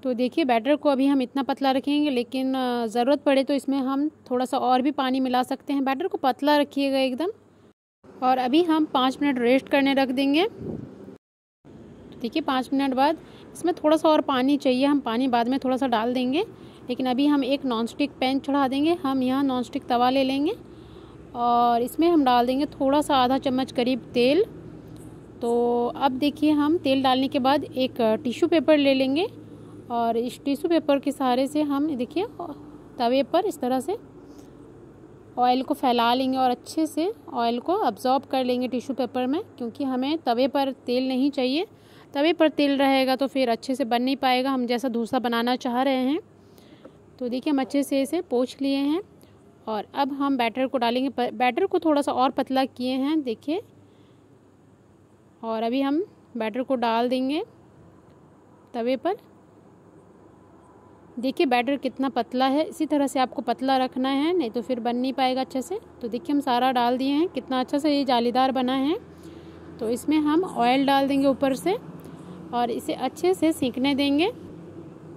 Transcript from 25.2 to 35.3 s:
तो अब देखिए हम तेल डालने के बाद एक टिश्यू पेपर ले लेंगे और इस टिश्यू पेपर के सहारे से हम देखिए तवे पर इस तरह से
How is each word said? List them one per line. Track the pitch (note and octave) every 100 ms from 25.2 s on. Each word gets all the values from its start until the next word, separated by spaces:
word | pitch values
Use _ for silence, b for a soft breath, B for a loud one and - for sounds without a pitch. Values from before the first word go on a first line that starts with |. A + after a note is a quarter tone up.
| - -
तो | A#3+ A#3 A#3+ A#3+ A#3+ -
अब | C4+ C4
देखिए | D4 C#4+ D4+
हम | D4+ D4 E4+
तेल | C#4 C4+
डालने | C4+ C4 C4+
के | C#4+
बाद | B3+ D4 C4
एक | - B3+ - A3+ A3
टिश्यू | G#3+ A3+ E4+
पेपर | E4 C4 D#4
ले | C#4
लेंगे | C4+ C4 C#4 G#4 - B B B B -
और | A#3+ A#3 A#3
इस | A#3+ -
टिश्यू | - C4+ F4
पेपर | E4 D4+ C#4
के | C#4
सहारे | C4 C4 B3 C4+
से | D4
हम | D4+ C#4 D4+ C4+
देखिए | A#3+ D#4+ A4 - - D4 - - - -
तवे | A#3 C4
पर | C#4 E4
इस | G4 -
तरह | B3 C4
से | B3+ A4 - - B B B B - - - - - - -